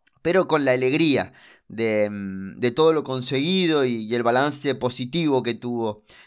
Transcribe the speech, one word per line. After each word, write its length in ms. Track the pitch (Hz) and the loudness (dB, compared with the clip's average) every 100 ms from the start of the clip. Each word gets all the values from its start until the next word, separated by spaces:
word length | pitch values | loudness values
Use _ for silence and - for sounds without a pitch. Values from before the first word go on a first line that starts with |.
| _ _ | _ _
pero 260 | 160 180 - | 0 2 2
con 160 | 151 | 2
la 80 | 135 | 2
alegría 600 | 127 127 151 165 123 92 - - - - | 2 2 2 4 2 0 -10 -20 -20 -12
de, 400 | 107 113 107 104 | -4 0 2 0
mm, 480 | 104 98 95 98 - | -2 -8 -8 -10 -2
de 140 | 123 | -2
todo 200 | 120 160 | 2 2
lo 120 | 156 | 2
conseguido 800 | 139 131 127 135 147 190 175 156 | -2 -6 -4 -2 0 0 2 2
y, 220 | 127 117 107 | 0 -2 -4
y 80 | 120 | -2
el 80 | |
balance 500 | 117 123 147 135 143 | 0 2 0 -2 -4
positivo 720 | 131 127 - 123 160 156 135 | -2 -2 -4 -6 -2 0 0
que 100 | 117 | 0
tuvo 480 | 110 120 120 113 104 - - | -4 -6 -4 -4 -6 -14 -20